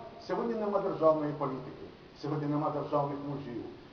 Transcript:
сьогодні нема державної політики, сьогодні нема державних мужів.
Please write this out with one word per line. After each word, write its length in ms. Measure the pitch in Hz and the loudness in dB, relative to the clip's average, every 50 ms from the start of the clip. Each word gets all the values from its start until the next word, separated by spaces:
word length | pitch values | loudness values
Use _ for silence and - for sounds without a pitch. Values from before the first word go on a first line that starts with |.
| - - - - - | -10 -12 -14 -12 -6
сьогодні 280 | - 180 - 233 233 226 | -4 -2 0 0 0 0
нема 240 | 214 208 202 202 185 | 0 0 2 2 2
державної 540 | - 160 160 147 160 160 156 151 147 147 143 | 2 0 2 6 8 8 8 8 4 0 0
політики, 540 | - 143 131 131 131 - - - - - - - - - - - - - | -2 -2 -2 -2 -4 -6 -8 -10 -12 -14 -14 -16 -18 -20 -20 -14 -8 -4
сьогодні 240 | 143 151 147 147 143 | -2 -2 0 0 0
нема 220 | 147 147 160 151 | 2 2 2 0
державних 480 | 143 143 135 - 151 143 143 143 143 139 143 143 | 0 -2 0 0 2 2 2 2 -2 -4 -4 -6
мужів. 340 | 139 - - 120 120 107 98 - - - - - | -6 -6 -6 -6 -8 -8 -8 -8 -12 -14 -16 -18